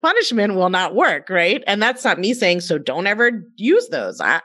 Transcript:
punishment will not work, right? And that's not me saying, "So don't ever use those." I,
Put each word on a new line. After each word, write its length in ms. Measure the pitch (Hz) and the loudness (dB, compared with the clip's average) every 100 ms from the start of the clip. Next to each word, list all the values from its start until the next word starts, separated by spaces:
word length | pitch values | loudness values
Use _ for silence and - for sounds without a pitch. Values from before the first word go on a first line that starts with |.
punishment 520 | 320 440 - 233 208 | 0 0 0 0 0
will 160 | 190 180 | 2 0
not 240 | 185 185 | 0 0
work, 340 | 190 359 151 - | 0 0 0 -2
right? 320 | 185 170 254 - | 0 2 0 -2
And 160 | 202 | 0
that's 220 | 220 247 | 0 0
not 140 | 233 180 | 0 0
me 160 | 190 | 0
saying, 260 | 247 185 175 | 0 0 0
"So 180 | 175 156 | 0 -4
don't 280 | - 143 196 | -2 -4 -2
ever 360 | 208 240 226 175 - | 2 0 0 -6 -4
use 320 | 226 415 - | 2 2 2
those." 320 | 143 95 - | -4 -6 -4
I, 200 | 85 165 | -2 -2